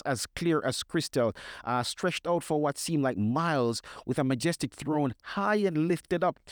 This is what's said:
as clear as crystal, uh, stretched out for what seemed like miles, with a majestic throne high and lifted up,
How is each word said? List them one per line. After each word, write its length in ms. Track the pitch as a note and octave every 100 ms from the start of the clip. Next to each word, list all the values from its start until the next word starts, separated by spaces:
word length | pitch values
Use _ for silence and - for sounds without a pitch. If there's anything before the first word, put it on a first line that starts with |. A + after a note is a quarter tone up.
| -
as 200 | B2+ -
clear 360 | - E3+ D3+
as 180 | C3 -
crystal, 540 | - E3+ - C#3 A#2 - - - -
uh, 180 | B2
stretched 420 | A#2 - F#3 - F3
out 160 | E3+
for 200 | - D3+
what 160 | D3 -
seemed 260 | - D#3+
like 140 | C3+ G#2
miles, 640 | G#2+ C3+ E3+ D3 A#2+ A#2 - - -
with 120 | C3
a 60 |
majestic 500 | C3 B2+ E3 E3 C3+
throne 400 | - C#3+ D3+ C#3 -
high 340 | - - G3+ G#3+
and 320 | G3 D3+ E3
lifted 340 | E3+ - F3
up, 160 | F3 - -